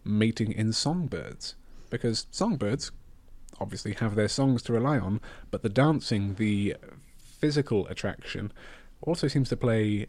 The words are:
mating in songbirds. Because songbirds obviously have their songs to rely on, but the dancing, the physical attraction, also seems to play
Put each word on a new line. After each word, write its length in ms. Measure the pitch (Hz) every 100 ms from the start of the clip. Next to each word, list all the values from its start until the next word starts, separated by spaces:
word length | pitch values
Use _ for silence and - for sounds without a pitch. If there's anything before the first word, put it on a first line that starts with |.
mating 480 | - 107 113 110 113
in 200 | 107 110
songbirds. 840 | 110 143 175 143 - - - - - - - -
Because 340 | - 120 113 -
songbirds 600 | - 208 160 101 143 - - - - - - - -
obviously 340 | 101 95 -
have 220 | 101 113 104
their 120 | 104
songs 360 | - 135 120
to 100 | -
rely 240 | 117 131 143
on, 240 | 92 107 - - -
but 100 | 98
the 80 | 110
dancing, 680 | 107 147 147 - 107 98 98
the 400 | 107 101 101 - - - - -
physical 720 | - - 151 147 139 107 87
attraction, 640 | 92 104 - - 95 104 - - - - -
also 240 | - 170 147
seems 220 | 143 127
to 80 | -
play 500 | 123 113 107 104